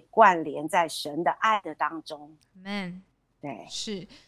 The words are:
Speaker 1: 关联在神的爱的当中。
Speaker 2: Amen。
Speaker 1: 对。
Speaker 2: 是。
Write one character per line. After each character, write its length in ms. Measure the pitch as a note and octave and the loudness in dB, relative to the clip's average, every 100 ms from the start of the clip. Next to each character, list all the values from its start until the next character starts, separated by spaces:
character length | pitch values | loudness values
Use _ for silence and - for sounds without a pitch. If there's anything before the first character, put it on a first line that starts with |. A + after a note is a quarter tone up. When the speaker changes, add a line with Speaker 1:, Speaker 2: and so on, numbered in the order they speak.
| - | 2
Speaker 1:
关 340 | - G#3 E3+ | 6 8 8
联 240 | D#3 C#3 D#3 | 0 -6 -2
在 180 | F#3 E3 | 0 0
神 380 | - D3+ D3 | -2 -6 -2
的 80 | F3 | -2
爱 300 | - A3 G#3+ | 0 0 0
的 120 | E3+ D3 | -2 -4
当 280 | D3+ D#3+ | -4 -4
中。 320 | - D3 D3 D#3 _ F#3 | -10 -14 -14 -20 _ -20
Speaker 2:
Amen。 380 | F#3+ G3+ F3+ F#3 - _ _ _ | -10 -8 -8 -10 -18 _ _ _
Speaker 1:
对。 240 | C#3+ G#2+ - | -12 -12 -12
Speaker 2:
是。 360 | - - G3 F3+ - | -10 -8 -10 -12 -20